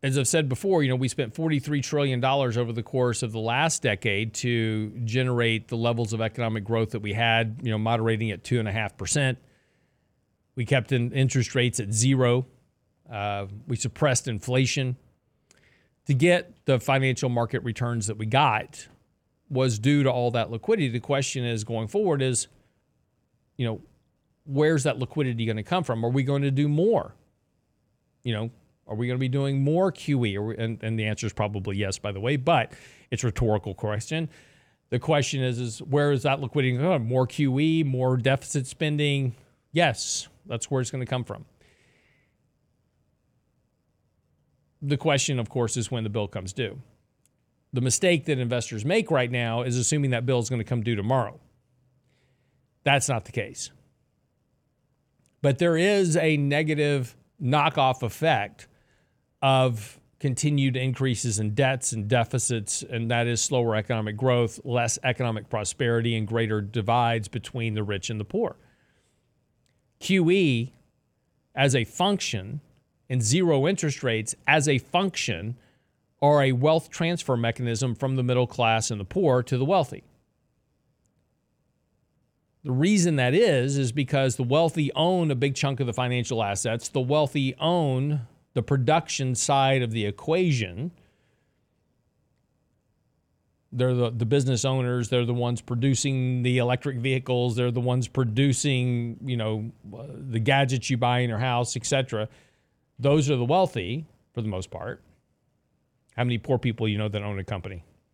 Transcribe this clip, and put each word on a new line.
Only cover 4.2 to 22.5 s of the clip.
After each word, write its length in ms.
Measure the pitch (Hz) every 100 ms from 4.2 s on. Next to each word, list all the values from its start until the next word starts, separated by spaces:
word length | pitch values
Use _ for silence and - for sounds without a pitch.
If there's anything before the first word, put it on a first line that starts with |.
| 110 -
to 560 | 127 117 113 110 107 107
generate 680 | 117 117 127 123 117 113 107
the 60 | 117
levels 380 | 117 117 117
of 80 | 110
economic 420 | 110 - 117 110
growth 280 | 98 113 110
that 100 | 117
we 120 | 104
had, 460 | 101 117 113 113 110
you 80 | 123
know, 80 | 107
moderating 500 | 110 117 113 110 113
at 140 | 95
two 160 | - 120
and 80 | 107
a 40 |
half 240 | 104 104 -
percent. 440 | 98 - 135 127 _ _ _ _ _ _ _ _ _ _ _ -
We 100 | 117
kept 260 | 135 110
in 220 | 131 120
interest 420 | 127 131 131 120 135
rates 240 | 123 -
at 140 | 101
zero. 520 | 107 123 135 123 123 131 _ _ _ _ _ _
Uh, 360 | 110 101 101 98 101 -
we 100 | 120
suppressed 500 | - - 151 123 -
inflation. 720 | 110 - 127 131 - 127 123 _ _ _ _ _ _ _ _ _ _ -
To 60 |
get 520 | 135 160 175 - - -
the 140 | 131
financial 480 | - 135 135 123 131
market 340 | 120 117 -
returns 440 | 123 110 120 117 101
that 100 | 107
we 80 | 110
got 600 | 131 143 110 - - - _ _ _ _ _ _
was 300 | 127 131 107
due 240 | 117 147
to 80 | 135
all 200 | 123 120
that 200 | 120 107
liquidity. 380 | 113 - 220 139
The 100 | 117
question 460 | - 139 135 135 120
is, 180 | 113
going 240 | 104 117 110
forward 340 | 202 208 147
is, 260 | 131 123 -